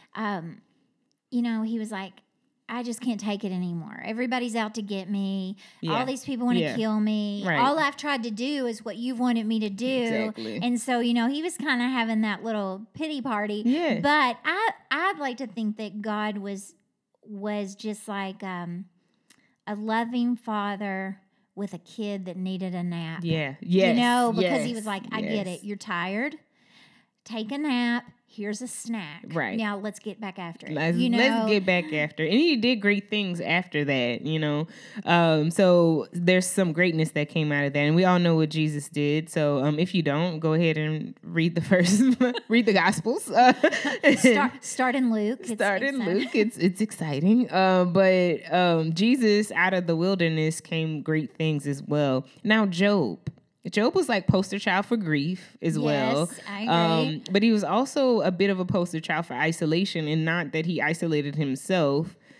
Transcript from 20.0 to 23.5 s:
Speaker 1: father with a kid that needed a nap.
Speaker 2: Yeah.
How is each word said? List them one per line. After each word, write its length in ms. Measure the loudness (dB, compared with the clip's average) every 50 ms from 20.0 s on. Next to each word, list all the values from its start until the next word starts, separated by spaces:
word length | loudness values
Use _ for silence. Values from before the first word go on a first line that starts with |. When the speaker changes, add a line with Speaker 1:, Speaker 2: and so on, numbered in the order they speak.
| -2 -2 -2 -2 0 0 -2
Speaker 1:
father 840 | -2 -4 -6 -4 -4 -4 -4 -4 -4 -6 -6 -4 -6 -6 -8 -10 -12 _ _ _ _ _ _ _
with 200 | -8 -8 -8 -8
a 40 | -12
kid 460 | -16 -14 -10 -8 -6 -6 -6 -6 -8
that 120 | -8 -8
needed 380 | -6 -6 -4 -4 -4 -6 -6 -4
a 80 | -4
nap. 380 | -4 -4 -6 -6 -6 -8 -8 -6
Speaker 2:
Yeah. 280 | -4 -2 -2 0 -2 -4